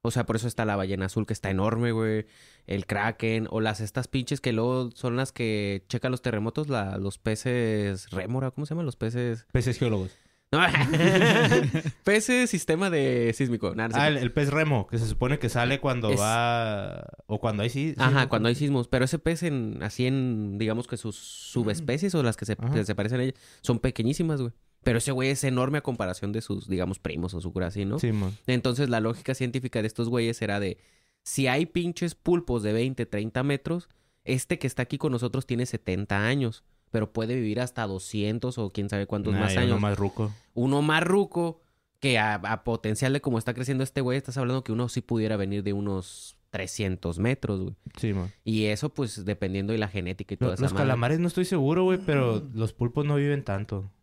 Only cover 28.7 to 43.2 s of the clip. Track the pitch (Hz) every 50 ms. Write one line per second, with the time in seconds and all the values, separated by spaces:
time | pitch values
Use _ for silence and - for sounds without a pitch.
28.7 | 120 127 147 123 120 113 107 113 117 - - - 131 - 131 120 117 131 127 123
29.7 | - 120 107 110 - - 120 117 120 120 117 113 113 - 113 104 101 101 101 95
30.7 | 85 _ _ _ _ _ _ _ _ _ _ - - - 135 127 127 143 175 -
31.7 | - 175 170 175 170 - 180 170 - _ _ - 175 175 170 - 123 117 104 107
32.7 | 104 113 120 131 131 - 117 - - 104 107 113 - 127 131 143 143 135 _ -
33.7 | 165 175 - _ _ _ _ _ _ _ _ - 127 127 - _ 180 - - 131
34.7 | - - 123 - - 139 - 151 127 117 123 120 - 135 131 - 123 117 123 -
35.7 | - 110 _ - 92 90 101 - 101 101 104 113 131 143 131 113 110 - _ _
36.7 | _ _ _ _ - 113 110 101 _ 113 113 110 123 131 117 107 104 120 123 123
37.7 | - - 113 101 95 92 - - - 107 101 104 110 117 127 127 123 123 110 95
38.7 | - - 98 101 104 101 101 - 110 104 98 110 101 95 107 98 98 120 98 95
39.7 | 98 98 104 104 101 98 101 98 - - 110 104 104 - _ _ _ 120 123 135
40.7 | 139 143 147 156 156 160 170 170 185 202 196 196 - 170 170 170 160 _ _ _
41.7 | _ _ _ _ _ _ - 139 123 110 107 107 104 98 92 101 113 107 _ 120
42.7 | 113 113 - 107 107 - 139 131 135 143